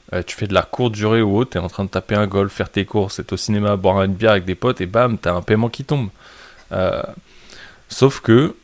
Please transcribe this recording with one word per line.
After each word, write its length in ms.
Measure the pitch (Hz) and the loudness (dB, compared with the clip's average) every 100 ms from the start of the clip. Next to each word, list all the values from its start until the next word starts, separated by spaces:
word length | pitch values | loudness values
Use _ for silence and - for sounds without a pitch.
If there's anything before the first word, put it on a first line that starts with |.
| - | -8
Euh, 80 | 90 90 | -8 -6
tu 80 | - | -6
fais 100 | 104 | 0
de 80 | |
la 80 | 95 | 0
courte 300 | - - 123 | 0 0 -2
durée 280 | 107 107 113 | 0 2 2
ou 160 | 107 101 | 2 2
autre, 140 | 131 | 0
t'es 80 | 90 | -4
en 100 | 90 | -6
train 160 | - | -6
de 60 | 95 | -4
taper 240 | 95 - | -4 -2
un 120 | 104 104 | 0 0
golf, 260 | 98 98 | 0 0
faire 180 | - 92 | -2 -4
tes 140 | 104 95 | -4 -2
courses, 300 | 107 98 - | -2 -2 -4
t'es 160 | - | -8
au 40 | 95 | -6
cinéma, 400 | - 104 104 101 | -2 0 0 2
boire 260 | 95 98 | 2 2
une 120 | 98 | 2
bière 180 | 90 110 | 2 2
avec 120 | 101 90 | 2 0
des 80 | |
potes 260 | 90 123 123 | -4 -2 -2
et 60 | 90 | -2
bam, 320 | 113 123 104 | 0 2 0
t'as 140 | 87 | -2
un 80 | 90 | -2
paiement 260 | 87 107 117 | 0 0 0
qui 160 | - | -4
tombe. 240 | 139 147 101 - - - - - - | -4 -4 -4 -10 -20 -20 -20 -20 -8
Euh, 300 | 92 92 - - - - - - - - - - | -2 -2 -2 -6 -12 -20 -20 -20 -20 -20 -20 -12
sauf 320 | - 135 - | 2 2 2
que 340 | - 117 170 - | 4 4 4 -4